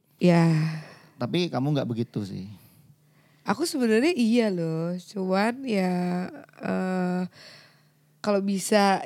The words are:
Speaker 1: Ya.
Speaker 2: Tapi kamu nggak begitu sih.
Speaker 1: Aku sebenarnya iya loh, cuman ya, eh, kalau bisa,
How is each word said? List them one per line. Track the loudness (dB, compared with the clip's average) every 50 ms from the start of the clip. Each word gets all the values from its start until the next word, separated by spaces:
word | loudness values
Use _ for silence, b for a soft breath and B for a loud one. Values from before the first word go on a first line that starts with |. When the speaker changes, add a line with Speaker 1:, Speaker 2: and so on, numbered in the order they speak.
| _ _ _ _
Speaker 1:
Ya. | 2 4 6 6 6 4 4 2 0 0 -4 -6 -12 B B B B B B
Speaker 2:
Tapi | -8 -6 -4 -2 -2 -2 -2
kamu | -2 -2 0 0 0
nggak | 0 0 -2
begitu | -2 -4 -4 -4 -4 -6 -8
sih. | -6 -8 -10 -12 -12 -16 b b b b b b b _ _ _ _ _ _ _ _ _ _ _
Speaker 1:
Aku | -4 -2 -2 -2
sebenarnya | -4 -2 0 2 2 4 4 4 2 2
iya | 2 2 4 4 4 2 2
loh, | 0 -2 -2 -2 -2 -2 -4 -4 -6 -8 -10
cuman | -12 -8 -6 -2 0 2 2 2 0 -2 -4 -6
ya, | -2 0 0 0 0 0 0 -2 -2 -2 -4 -4 -6 -10 -14 -20 -20 _ -10
eh, | -6 -4 -2 -2 -2 -2 -2 -2 -2 -2 -2 -2 -4 -6 B B B B B B B B B B B B B B _ _ _ _
kalau | -2 0 0 0
bisa, | 0 0 -2 -4 -2 2 2 4 4 4 2 2 -2